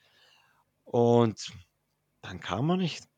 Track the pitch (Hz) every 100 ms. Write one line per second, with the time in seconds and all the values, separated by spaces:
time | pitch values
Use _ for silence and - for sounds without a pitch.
0 | _ _ _ _ _ _ _ _ - 120
1 | 120 120 117 98 - - - _ _ _
2 | _ _ - 90 - 92 151 185 170 -
3 | -